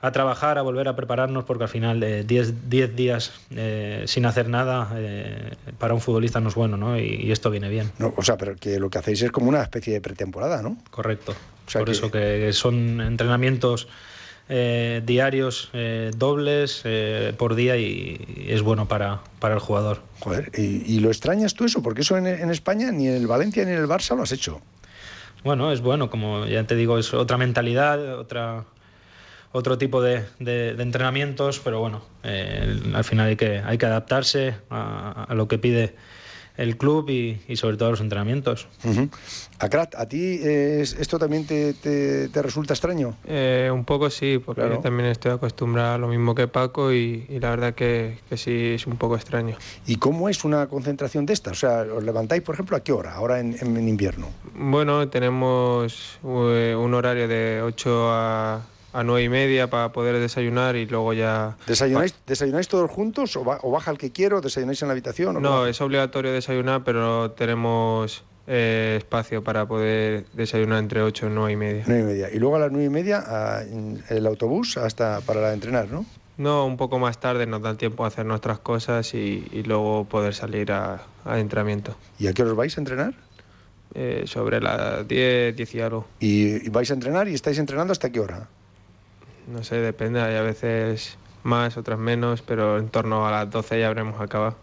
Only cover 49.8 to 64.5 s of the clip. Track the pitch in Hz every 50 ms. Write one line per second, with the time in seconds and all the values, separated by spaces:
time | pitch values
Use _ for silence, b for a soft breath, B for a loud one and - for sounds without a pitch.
49.8 | B - 120 107 - 131 147 165 175 202 202 - - 151 151 151 143 135 - 139
50.8 | 127 139 143 135 147 127 - 151 143 147 143 - - - 92 - - 131 120 117
51.8 | 113 110 110 113 107 110 113 113 113 107 160 175 175 - 156 - 185 185 190 143
52.8 | - - 143 110 92 - - - 107 120 123 123 123 120 117 - 123 123 117 117
53.8 | 113 113 110 101 101 95 87 - 85 - - - - - - - 147 139 135 143
54.8 | 151 147 143 147 147 135 - 131 123 127 127 127 127 127 127 127 123 123 123 120
55.8 | 120 117 117 - - - - - - 135 127 123 120 120 117 117 117 117 113 113
56.8 | 117 120 123 123 120 123 123 123 120 117 117 113 113 113 110 110 113 117 113 -
57.8 | - 131 120 117 117 117 113 113 113 113 110 110 110 110 110 110 113 - - -
58.8 | - - - 127 120 120 120 123 120 120 123 131 135 135 135 131 127 123 123 120
59.8 | 117 117 113 127 120 120 120 120 120 120 - 131 123 117 120 123 127 127 123 120
60.8 | 113 107 117 113 110 113 113 113 110 110 110 110 107 110 110 - - - 117 117
61.8 | 139 135 131 135 165 185 - - _ - 202 - 143 139 135 156 185 - - 185
62.8 | 175 160 - 185 208 220 220 - 277 233 - 143 127 120 139 139 - 127 123 156
63.8 | 151 175 156 143 - 135 - - 185 196 202 196 156 135